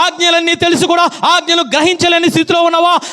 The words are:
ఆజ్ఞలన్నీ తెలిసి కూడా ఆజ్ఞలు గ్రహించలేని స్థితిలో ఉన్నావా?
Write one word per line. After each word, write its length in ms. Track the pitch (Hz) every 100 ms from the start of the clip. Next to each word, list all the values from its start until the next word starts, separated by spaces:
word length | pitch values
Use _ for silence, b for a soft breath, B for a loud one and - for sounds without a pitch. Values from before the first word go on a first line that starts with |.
ఆజ్ఞలన్నీ 540 | 349 330 349 339 339
తెలిసి 320 | 339 349 285 359
కూడా 160 | 339 339 B
ఆజ్ఞలు 380 | - 349 311 339
గ్రహించలేని 640 | 269 269 330 349 349 339 339
స్థితిలో 340 | 330 320 349
ఉన్నావా? 360 | 339 330 349 339 B